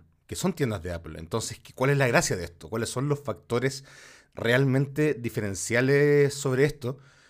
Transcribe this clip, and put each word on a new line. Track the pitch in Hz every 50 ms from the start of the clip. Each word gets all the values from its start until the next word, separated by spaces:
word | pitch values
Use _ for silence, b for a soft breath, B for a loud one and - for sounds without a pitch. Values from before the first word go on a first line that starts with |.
| - _ _ _ _
que | - -
son | - - 185 180
tiendas | - 143 120 107 95 82
de | 90 85
Apple. | 82 82 80 80 82
Entonces, | 82 82 - 113 - - 110 -
¿qué, | - - -
cuál | - 127 135
es | 143 139
la | 139 123
gracia | 117 175 - - 123
de | 92 85
esto? | - - - - -
¿Cuáles | 110 113 113 -
son | - 123 135 147
los | 143 139
factores | - - 104 - - - 117 120 123 135 135 - B B B B B B B B B B B
realmente | - - 113 120 131 139 135 127 135 139 135 135 151 151 151 -
diferenciales | - 120 117 - 123 104 101 98 90 - - 110 117 131 131 143 143 143 147 147 147 143 135 139
sobre | - - 135 127 123 143
esto? | 151 147 - - 120 135 - b b b b b b